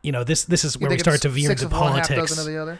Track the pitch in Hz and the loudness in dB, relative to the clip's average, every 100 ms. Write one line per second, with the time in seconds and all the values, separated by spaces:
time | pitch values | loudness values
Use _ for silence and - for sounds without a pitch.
0 | 147 131 120 156 - 170 151 131 143 135 | -4 -4 0 -2 0 0 0 -2 0 2
1 | 165 147 147 131 147 131 131 - 151 135 | 2 2 2 0 0 0 0 0 2 2
2 | - - 160 160 156 156 156 170 | 2 0 0 -2 -4 -6 -8 -6